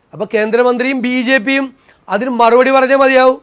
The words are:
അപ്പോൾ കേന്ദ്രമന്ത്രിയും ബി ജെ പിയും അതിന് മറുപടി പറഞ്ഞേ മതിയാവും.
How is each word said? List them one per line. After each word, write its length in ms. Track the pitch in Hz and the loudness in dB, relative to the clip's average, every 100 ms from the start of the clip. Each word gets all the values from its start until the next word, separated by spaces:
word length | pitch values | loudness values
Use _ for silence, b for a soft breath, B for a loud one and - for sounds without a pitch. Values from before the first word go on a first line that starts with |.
| _ | _
അപ്പോൾ 140 | 151 196 | -12 -6
കേന്ദ്രമന്ത്രിയും 640 | 214 214 233 247 247 262 269 240 | -4 -2 0 0 0 -4 -4 -4
ബി 100 | 254 240 | -4 0
ജെ 80 | 269 214 | 0 0
പിയും 200 | 277 269 - b b - | -2 -4 -10 b b -8
അതിന് 160 | 202 254 240 | -6 -4 0
മറുപടി 300 | 233 247 262 269 | 2 4 2 2
പറഞ്ഞേ 200 | 262 269 | 2 2
മതിയാവും. 340 | 269 262 262 262 | 2 4 2 0